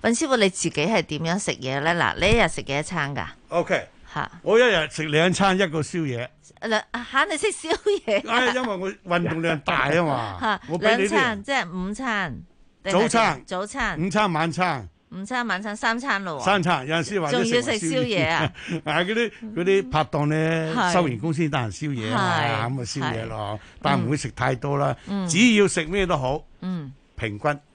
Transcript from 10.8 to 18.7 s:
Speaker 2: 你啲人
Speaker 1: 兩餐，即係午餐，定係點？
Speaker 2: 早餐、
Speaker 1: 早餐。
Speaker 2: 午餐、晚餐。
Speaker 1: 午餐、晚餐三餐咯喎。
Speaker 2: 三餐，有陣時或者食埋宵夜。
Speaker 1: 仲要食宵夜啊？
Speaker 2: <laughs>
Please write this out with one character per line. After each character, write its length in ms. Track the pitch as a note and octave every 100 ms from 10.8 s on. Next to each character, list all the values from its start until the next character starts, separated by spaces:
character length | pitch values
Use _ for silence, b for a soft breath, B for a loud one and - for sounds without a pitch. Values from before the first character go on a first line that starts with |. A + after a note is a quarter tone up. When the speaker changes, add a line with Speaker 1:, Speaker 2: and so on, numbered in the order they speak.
| G#3+
Speaker 2:
你 60 |
啲 40 | A3
人 100 | G3
Speaker 1:
兩 0 |
餐， 340 | - B3+ G#3
即 100 | G3+
係 180 | C4+ F3+
午 240 | F#3 F#3
餐， 480 | G#3 C4 G#3 F3 A#2+ - _ - _
定 80 | F#3+
係 60 | F3+
點？ 20 |
Speaker 2:
早 80 | A3+
餐、 340 | A3+ G#3 C3+ -
Speaker 1:
早 200 | F#3 G3+
餐。 320 | C4+ A3 D#3
Speaker 2:
午 80 | F#3
餐、 200 | G#3+ G3+
晚 200 | D#3 E3
餐。 360 | D#3 F#3 C#3 F#2+ _ _
Speaker 1:
午 140 | F#3
餐、 220 | G3 B3+ A#3
晚 160 | F#3
餐 120 | G#3
三 240 | G#3+ A#3 A#3
餐 240 | C#4 G3+
咯 140 | F#3 D3
喎。 60 |
Speaker 2:
三 180 | F3 G3+
餐， 240 | E3+ D#3 C3+
有 80 | E3
陣 80 | D#3+
時 120 | G3+
或 80 | D#3
者 120 | -
食 120 | A3+
埋 80 | A#3+
宵 0 |
夜。 0 |
Speaker 1:
仲 100 | A#3+
要 60 | -
食 120 | E3+
宵 120 | B3+
夜 220 | B3 F#3+
啊？ 280 | D#3+ E3 D3+ B
Speaker 2:
<laughs> 160 | B